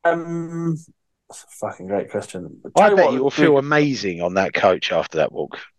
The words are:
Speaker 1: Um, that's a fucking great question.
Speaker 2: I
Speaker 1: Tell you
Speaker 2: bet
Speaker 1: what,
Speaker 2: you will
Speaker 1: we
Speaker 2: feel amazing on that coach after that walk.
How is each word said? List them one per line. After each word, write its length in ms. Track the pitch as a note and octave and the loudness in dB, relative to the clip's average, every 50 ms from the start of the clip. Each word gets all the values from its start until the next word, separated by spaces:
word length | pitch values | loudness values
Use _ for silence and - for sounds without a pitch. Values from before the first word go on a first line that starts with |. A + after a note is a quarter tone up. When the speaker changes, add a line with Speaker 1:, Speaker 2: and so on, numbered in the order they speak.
| _ | _
Speaker 1:
Um, 720 | E3+ E3+ E3+ E3 E3+ E3+ E3+ E3 E3 E3+ E3 E3+ E3+ D#3+ D#3 E3 _ _ _ _ _ _ _ _ _ | 0 0 0 -4 -6 -6 -6 -6 -8 -8 -4 -4 -4 -4 -4 -8 _ _ _ _ _ _ _ _ _
that's 140 | - - - | -20 -20 -20
a 40 | _ - - | _ -14 -10
fucking 280 | - G2+ - - F#2 | -10 -10 -10 -10 -8
great 220 | F#2+ G2+ G2 F2+ - | -6 -4 -4 -4 -4
question. 520 | - A2 F#2 - - F#2 F2+ E2 - - _ | -8 -8 -8 -8 -14 -14 -14 -14 -18 -18 _
Speaker 2:
I 40 | - _ - | -2 _ 4
Speaker 1:
Tell 100 | G3 G#3+ | 4 6
you 40 | G3+ | 6
Speaker 2:
bet 100 | F#3+ F3 | 6 4
Speaker 1:
what, 80 | C#3+ B2+ | 4 2
Speaker 2:
you 60 | B2+ | 0
will 60 | C3+ | -2
Speaker 1:
we 60 | C#3+ | -2
Speaker 2:
feel 260 | - - D3+ D#3 D3 | 2 4 4 4 4
amazing 640 | C3+ C#3 C#3+ D3+ D3+ D3+ D3 C3 A2 G#2+ G2 F2 E2+ | 4 2 2 2 2 2 2 0 -2 -4 -6 -6 -4
on 140 | F2 F2+ F#2 | -4 -2 0
that 180 | F#2+ F#2+ E2+ - | 0 -2 0 -2
coach 380 | - - G2 F#2 - - - | 2 2 2 2 2 -2 -2
after 260 | F#2 E2 D2 - - D#2+ | -2 -2 -2 -2 -2 -2
that 120 | D2+ - | -2 -2
walk. 280 | - - D2+ - - - - - _ | -2 -8 -8 -8 -10 -16 -18 -20 _